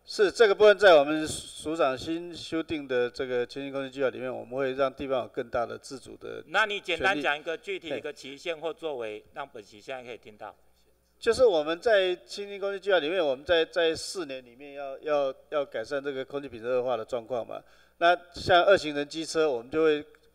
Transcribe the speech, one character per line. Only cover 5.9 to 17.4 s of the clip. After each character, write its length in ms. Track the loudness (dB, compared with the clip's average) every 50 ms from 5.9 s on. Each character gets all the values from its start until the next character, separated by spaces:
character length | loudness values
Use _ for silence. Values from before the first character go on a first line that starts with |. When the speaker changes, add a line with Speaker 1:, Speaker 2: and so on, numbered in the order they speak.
| -16 -16
Speaker 1:
主 180 | -14 -16 -18 -16
的 260 | -14 -12 -12 -12 -10 -4
Speaker 2:
那 180 | -2 -2 -2
你 140 | -2 -4 -6
简 200 | -6 -6 -4 -2
单 220 | 0 0 0 0
讲 160 | -2 -2 -4 -4
一 60 | -6
个 120 | -8 -10
Speaker 1:
权 200 | -8 -8 -10 -10
利。 20 | -10
Speaker 2:
具 20 |
体 100 | -8 -8
的 80 | -8 -8
一 20 |
个 100 | -8 -10
期 240 | -12 -14 -14 -16 -16
限 240 | -10 -8 -8 -8 -6
或 140 | -6 -8 -8
作 240 | -8 -8 -8 -6 -6
为， 260 | -8 -8 -10 -12 -14 _ -14
让 120 | -14 -14 -12
本 160 | -14 -18 -18
席 160 | -18 -20 -18
现 160 | -14 -12 -12
在 80 | -12 -12
可 80 | -14
以 60 | -16 -16
听 180 | -16 -20 -20
到。 200 | -18 -16 -18 -18 _ _ _ _ _ _ _ _ _ _ _ _ _
Speaker 1:
就 120 | -2 -2
是 140 | 2 4 4
我 180 | 6 6 4 2
们 160 | 0 -2 0
在 360 | 2 4 4 4 4 2 0 -4 -8
清 240 | -12 -12 -12 -10 -10
净 100 | -8 -6
空 140 | -6 -6 -6
气 60 | -4
计 120 | 0 2
划 60 | 2 2
里 100 | 2 0
面， 160 | 0 0 0
我 120 | 0 0
们 100 | -2 0
在， 180 | 2 2 2 2
在 320 | 2 0 0 2 2 0
四 300 | -2 -6 -8 -8 -8 -8
年 180 | -8 -10 -12 -14
里 120 | -18 -20
面 180 | -20 -18 -16 -14
要， 240 | -12 -12 -12 -12 -8
要， 340 | -4 0 0 2 2 0 -2 -6 -10 _
要 140 | -4 -4 -2
改 200 | -2 -4 -6 -6
善 200 | -4 -6 -6 -4
这 80 | -4
个 140 | -6 -6 -6
空 160 | -8 -8 -10
气 80 | -10 -10
品 100 | -12 -8
质 80 | -4 -2
恶 140 | 0 0
化 160 | 0 0 -2 -4
的 80 | -4
状 180 | -4 -6 -6 -6
况 220 | -6 -6 -6